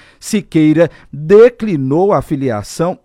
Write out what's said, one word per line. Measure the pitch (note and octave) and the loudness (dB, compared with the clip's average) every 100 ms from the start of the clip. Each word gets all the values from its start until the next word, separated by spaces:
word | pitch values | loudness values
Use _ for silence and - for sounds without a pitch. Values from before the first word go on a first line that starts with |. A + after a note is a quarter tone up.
| _ _ | _ _
Siqueira | - G#3+ - D#3+ D#3 D3+ E3 - _ | -8 -8 -4 0 2 2 0 -2 _
declinou | C#3 D3+ G3+ A#3+ A#3+ A3 D#3+ C3 D3+ G3 | -10 2 6 6 4 -6 -4 -2 -2 0
a | D#3+ | -2
filiação | - D3 C3 G#2+ G#2 - E3 - | -4 -6 -4 -6 -8 -6 -6 -6